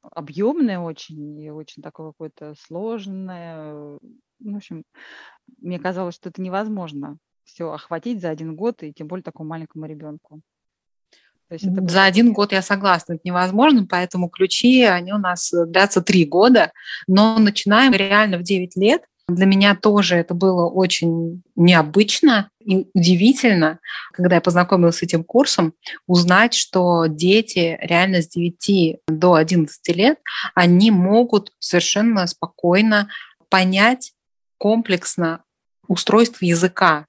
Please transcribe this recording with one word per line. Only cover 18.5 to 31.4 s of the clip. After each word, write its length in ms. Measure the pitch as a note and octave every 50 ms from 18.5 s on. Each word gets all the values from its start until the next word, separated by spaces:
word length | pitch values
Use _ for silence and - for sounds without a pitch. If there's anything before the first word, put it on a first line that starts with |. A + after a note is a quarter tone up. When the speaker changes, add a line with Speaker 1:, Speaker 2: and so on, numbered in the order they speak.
| G3 F#3 F3+ F3+ -
Speaker 2:
лет. 280 | F#3 G3 A3 C#4+ F4 _ _ _ _ _ -
Для 160 | F3 E3+ F#3+
меня 300 | G3 G3 G3 G3 G3+ G3+
тоже 400 | G3 - G#3+ G#3 G#3 F#3+ F3 F3+
это 160 | E3+ E3 -
было 340 | F3 F3 F#3+ F#3+ F#3 F3 E3+ E3+
очень 720 | - F#3+ F#3 F3+ - - F3 E3+ E3 E3 E3 E3 E3+ F3+ _ _ _
необычно 960 | - E3+ F3 F3+ E3 D3+ D3+ D#3 G3 G#3+ G#3 - - - D4 A#3 G#3 G3+ _ _ _ _
и 220 | G#3+ F#3+ F#3+ - _ _
удивительно, 840 | C#4+ E3+ F3 F#3 F3 G3 A#3+ C4+ - - A#3+ G3+ E3+ D#3 D#3 D#3+ _ _ - - - - - -
когда 220 | - F3+ F3+ F3+
я 40 | E3
познакомилась 560 | - F3+ E3+ F3 F3 F3 G3 F3+ F3 E3+ E3
с 60 | -
этим 220 | F3+ E3+ - E3 E3+
курсом, 500 | - - A#3+ C#4+ - - - E3+ D#3+ _ _ _ - - - _
узнать, 480 | - F3+ F3 F3 F3 F3+ F#3+ A3+ A#3+ -
что 500 | - - _ - F#3+ F3+ F3 F3 E3+ E3
дети 680 | D#3+ D#3 D3+ E3+ F3+ G3 A3 A3 - - F#3 E3+ E3 D#3+ -
реально 400 | - E3 E3+ E3+ F#3 G3 F#3 F3
с 60 | D#3+ -
девяти 720 | - F3 E3+ E3+ F3 _ - - G3+ F#3+ E3+ D#3+ D#3 _ _
до 280 | - D#3+ D#3 F3 F3+ F3
одиннадцати 560 | D#3 D#3+ D#3+ F3+ F3 D#3 D3 - - - -
лет, 280 | E3+ F3 G3+ C4 D#4 _ _ - - - - - _
они 360 | F3+ F3+ F3 F3 F3+ G3+ A3+
могут 640 | G#3 F3+ F3+ F#3+ G#3 A#3 B3 A#3 - G3+